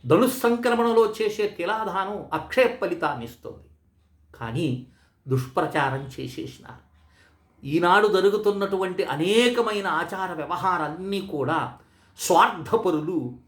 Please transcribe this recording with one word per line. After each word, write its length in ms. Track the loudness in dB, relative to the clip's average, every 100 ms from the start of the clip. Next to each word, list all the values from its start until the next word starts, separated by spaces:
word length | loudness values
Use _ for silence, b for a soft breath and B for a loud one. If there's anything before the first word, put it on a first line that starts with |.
ధనుస్సంక్రమణలో 1000 | 4 4 4 2 0 2 0 2 4 4 4
చేసే 340 | 2 -4 -2 -4
తిలాదానం 640 | -2 -4 -2 -4 -4 -4 -6 -6
అక్షయ 340 | -6 -2 2 2 2
ఫలితాన్ని 500 | -4 -2 -4 -4 -10
ఇస్తుంది. 400 | -14 -18 -18 -20 _ _ _ _ _ _
కానీ 380 | -12 -6 -4 -2 -4 -8 b b b -4
దుష్ప్రచారం 800 | -2 -2 -4 -2 0 0 -2 -8
చేసేసినారు. 720 | -12 -12 -10 -12 -14 -20 -20 _ b b b b b _ _
ఈనాడు 440 | -2 2 6 6 6 6
జరుగుతున్నటువంటి 920 | 4 4 0 0 -2 -2 -2 -2 -4
అనేకమైన 760 | 0 2 4 4 2 0 -2 -2 -2
ఆచార 340 | -4 -6 -6
వ్యవహారాలన్నీ 880 | -6 -6 -2 0 0 -2 -6 -6 -6 -6
కూడా 320 | -4 -2 -2 -4 -10 b b b -12
స్వార్థపరులు 1000 | 2 4 4 2 -2 0 2 -2 -2 -4 -6 -12